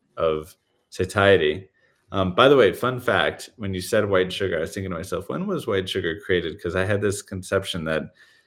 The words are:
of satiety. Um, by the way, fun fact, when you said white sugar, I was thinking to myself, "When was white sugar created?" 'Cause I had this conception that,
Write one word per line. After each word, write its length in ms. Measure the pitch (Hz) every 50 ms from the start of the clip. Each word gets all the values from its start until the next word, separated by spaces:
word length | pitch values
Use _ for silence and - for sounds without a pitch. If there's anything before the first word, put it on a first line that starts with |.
| _ _ _
of 400 | - 82 80 78 78 78 - - _ _ _ _ _ _ _
satiety. 800 | - - 92 90 - 104 98 101 98 85 78 76 78 - - - _ _ _ _ _ _ _ _
Um, 240 | - 98 95 92 90
by 140 | 113 127 139
the 80 | 143
way, 160 | 135 110 90
fun 280 | 85 - 120 127 131 123
fact, 500 | - 120 101 90 78 76 - - - - _
when 180 | - 104 98 95
you 60 | 90
said 280 | 90 - 117 107 107 98
white 240 | 98 92 92 90
sugar, 240 | - - 101 92 90
I 40 | 78
was 120 | 82 -
thinking 180 | - 101 95 95
to 40 | 87
myself, 320 | 80 85 - 90 82 - -
"When 180 | - 160 190 208
was 180 | 185 147 -
white 220 | 117 101 95 92 92
sugar 320 | - 98 85 82 80 82 -
created?" 380 | - 92 87 82 82 80 -
'Cause 140 | - 87 85
I 80 | 92 92
had 160 | 104 104 101
this 200 | 107 101 92 -
conception 640 | - - 101 92 92 - 101 98 95 - - 87 78
that, 300 | 80 78 78 71 - - _ - _ _ _ _